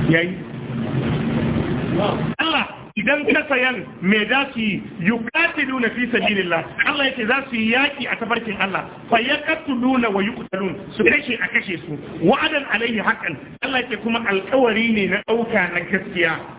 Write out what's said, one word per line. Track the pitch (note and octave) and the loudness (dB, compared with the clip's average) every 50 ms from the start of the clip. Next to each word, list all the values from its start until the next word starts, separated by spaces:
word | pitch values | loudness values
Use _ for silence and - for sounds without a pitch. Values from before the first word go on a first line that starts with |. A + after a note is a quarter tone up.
| D#3 | 4
Ya | D3 D#3+ E3 | 4 4 4
yi. | E3+ F3+ F#3 F3 - - - - - - - - - - - - - - - - - - - - - - - - - - - - - - - E3+ G3+ G3+ - - - - - | 2 0 -4 -8 -10 -10 -10 -10 -8 -8 -6 -6 -4 -2 -2 -2 0 0 0 0 0 0 0 0 0 2 0 0 0 0 -2 -2 -2 0 0 2 2 2 0 0 -2 -2 -2
Allah, | - D4 D#4+ D#4 C4+ G#3+ - - - - - - | -2 -2 0 0 0 -2 -2 -6 -14 -16 -8 -6
idan | - G3 A3+ C#4 D4 C#4+ | -2 2 2 2 4 4
ka | - A#3+ D#4 D4 | 4 2 2 2
sayan | D4+ C#4 B3+ B3+ C4 B3 G#3 D#3 - - - | 2 0 2 2 0 0 -2 -6 -10 -10 -2
me | E3 F3+ G#3 G#3+ G#3 | 2 4 4 4 4
za | G#3+ B3 C4+ C#4 C4+ | 2 2 2 2 0
su | - A3+ | -2 -2
yi? | A3 G#3+ F#3 D3 - - - - | 0 0 0 -2 -4 -8 -8 0
"Yuqatiluna | D#3+ F3+ A#3+ A#3+ A3+ - - D#4 E4+ E4+ E4 D#4 C#4+ C4 C4+ C4 A#3+ A3 | 2 2 2 2 0 -2 0 2 2 2 2 0 -2 0 0 0 0 0
fi | - A3 B3+ A#3 | 0 0 -2 0
sabilillah." | A#3 G#3+ F#3+ - G#3 G3 F#3 F3 E3+ E3 - - - - | 0 2 2 2 2 2 2 2 0 0 -2 -4 -4 -2
Allah | - C4+ D4 D4 C#4 | 0 0 2 2 0
ya | C4+ C4 | 0 0
ce | B3+ A3 | -2 0
za | G#3 B3+ C#4 C4+ | 2 2 0 0
su | C4+ A#3+ | -2 -2
yi | A3+ A3 A3 | 0 2 2
yaƙi | A#3 C4 C#4 C#4+ C#4 - A#3+ | 4 4 2 2 0 -4 -6
a | A3 F#3+ - | -6 -4 -4
tafarkin | A#3 G3+ A#3 A#3 A#3 A3 G3+ - | 0 0 0 0 0 -4 -2 -2
Allah. | F#3+ G3 F#3 D#3+ D3+ - - - - | -2 0 0 -2 -4 -4 -12 -16 -2
"Fa | - A#3+ A3+ | 2 2 2
yaqtuluna | A3+ C4 D4 D4 D4 - D#4+ D#4+ - C#4 C4+ A#3+ A#3 B3+ C4 B3+ A#3+ A3+ | 4 2 0 0 0 -2 -2 -2 0 -2 -2 0 2 2 4 4 2 2
wa | G3 G3 | 2 2
yuqtalun," | G#3+ G3 B3 - - - - F#3+ G3 F#3+ D#3 - - - | 0 0 -2 -6 -8 -6 -6 -4 -4 -4 -4 -6 -10 -12
su | - - G#3+ | -2 2 4
kashe | - D4 D4 C#4 B3 A#3+ - | 4 4 4 0 -2 -4 -4
a | - - | -4 0
kashe | - A#3 - - F3+ D#3+ | 0 -2 0 0 -8 -8
su. | - - D3+ C#3+ - - - D#3+ | -6 -8 -10 -10 -8 -10 -8 2
"Wa'adan | E3 E3+ B3+ D4 D4+ D#4 D#4 C#4+ C#4 - | 4 4 4 4 2 0 0 -2 -2 0
alaihi | G#3+ G#3 A#3 A#3 A#3 G#3 | -2 -2 0 0 -2 0
haqqan." | F#3 G3 A3 - - F#3 D#3 B2 - - - - | 0 0 0 0 -4 -8 -8 -8 -12 -16 -12 -8
Allah | - C4+ C4+ B3+ | -6 -2 -2 -2
ya | A#3 - | -2 -2
ce | A#3 G3 | -6 -4
kuma | G#3+ A#3 A3+ A#3 | -2 -2 -2 0
alƙawari | A3+ G#3+ G3 F#3+ F#3+ - - C4+ C4 A#3 G#3+ A3 A3+ A#3 | 0 0 0 0 0 2 2 4 4 4 4 2 2 2
ne | A3+ G#3 G3 F3+ | 2 2 2 2
na | F3+ G#3 | 0 -2
ɗauka | - - A3 A#3 A#3 A3+ A3 G#3 F3+ F3 | 0 0 0 0 0 0 0 0 0 0
na | F3 F3 | -2 -4
gaskiya. | F3+ - G3+ F#3 - - C3+ D#3+ E3+ E3 D#3+ C3+ - - - | -4 -2 -2 -2 -2 -4 -2 0 0 0 0 -2 -6 -12 -16